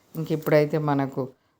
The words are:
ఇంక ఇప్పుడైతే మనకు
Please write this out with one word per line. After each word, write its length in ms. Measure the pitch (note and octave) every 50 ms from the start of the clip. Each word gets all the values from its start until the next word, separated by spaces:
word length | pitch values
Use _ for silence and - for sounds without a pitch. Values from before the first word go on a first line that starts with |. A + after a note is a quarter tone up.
| _ _ -
ఇంక 160 | D#3+ D#3 -
ఇప్పుడైతే 460 | D#3+ D3+ - D#3 D#3 D3+ D3+ D3 E3 D#3
మనకు 500 | D3+ D3 C#3+ C#3 C3+ C3 - C#3+ B2+ C3 - _ _ _ _